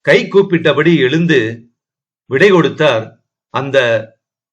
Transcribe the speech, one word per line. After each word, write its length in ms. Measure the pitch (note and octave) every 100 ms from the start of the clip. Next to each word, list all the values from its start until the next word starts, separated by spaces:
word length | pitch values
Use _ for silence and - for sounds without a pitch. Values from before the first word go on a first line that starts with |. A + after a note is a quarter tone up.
கை 280 | - E3 A#3
கூப்பிட்டபடி 680 | G3 G3 F3 D#3+ C#3 D#3+ E3
எழுந்து 720 | B2+ D3+ E3+ D3+ A2 A#2 - _ _ _ _ _
விடை 260 | _ C3 F#3+
கொடுத்தார் 720 | F#3+ D#3+ D#3+ D#3 A#2 A2 _ _ _ _
அந்த 560 | A#2+ C#3 C3+ B2 A2+ A2 _ _ _ _